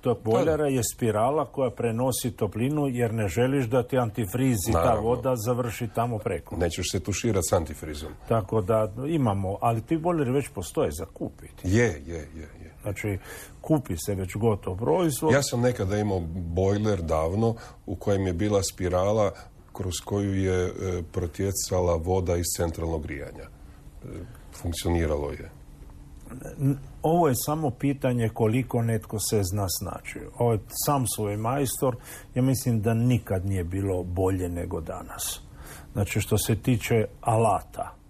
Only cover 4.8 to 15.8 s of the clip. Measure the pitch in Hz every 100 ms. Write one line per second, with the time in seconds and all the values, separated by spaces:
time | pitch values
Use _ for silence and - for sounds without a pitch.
4.8 | 85 76 92 120 127 127 107 123 120 104
5.8 | 117 - 117 113 - 90 - - 87 85
6.8 | 87 98 - 101 117 101 85 98 80 80
7.8 | 78 76 76 - - 113 95 110 95 110
8.8 | 98 110 135 165 123 98 95 101 120 113
9.8 | - 165 160 170 131 135 123 - 90 -
10.8 | 113 76 - - - - - - 90 104
11.8 | 117 80 69 85 71 78 76 - 85 -
12.8 | 104 98 107 98 - - - - - 156
13.8 | - 85 - 95 92 101 113 101 - 92
14.8 | 120 165 170 127 156 143 139 123 123 120